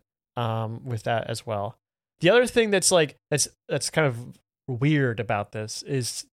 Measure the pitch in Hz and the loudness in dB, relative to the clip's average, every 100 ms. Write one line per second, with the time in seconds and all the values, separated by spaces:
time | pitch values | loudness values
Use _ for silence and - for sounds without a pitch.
0 | _ _ _ - 117 113 110 113 131 113 | _ _ _ -4 -2 -2 -4 -8 -8 -6
1 | - 113 113 113 - 104 101 - _ _ | -2 -2 -2 -6 -6 -6 -6 -10 _ _
2 | _ _ 170 233 247 240 220 196 - 180 | _ _ 4 6 4 2 2 2 4 4
3 | 139 - - 147 - _ - 156 - - | 2 -2 -2 -2 -2 _ -6 -6 -2 2
4 | 147 117 131 - _ _ - 120 139 151 | 2 0 -8 -18 _ _ -10 -2 2 2
5 | 131 113 110 104 104 110 107 - - 139 | 2 0 -2 -2 -4 -8 -8 -10 -6 -4
6 | 120 - - | -4 -8 -6